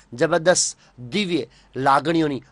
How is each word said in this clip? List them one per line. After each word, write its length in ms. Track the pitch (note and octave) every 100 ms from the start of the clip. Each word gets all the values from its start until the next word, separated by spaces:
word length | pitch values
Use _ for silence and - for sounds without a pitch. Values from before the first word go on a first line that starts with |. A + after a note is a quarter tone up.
| _
જબરદસ્ત 880 | A#2+ D#3 E3+ E3 F3 - - _ -
દિવ્ય 460 | B2 D3+ G3 E3+ A#2 _ _ A#2+
લાગણીઓની 680 | C3+ C#3 C#3 E3 D#3 C3+ -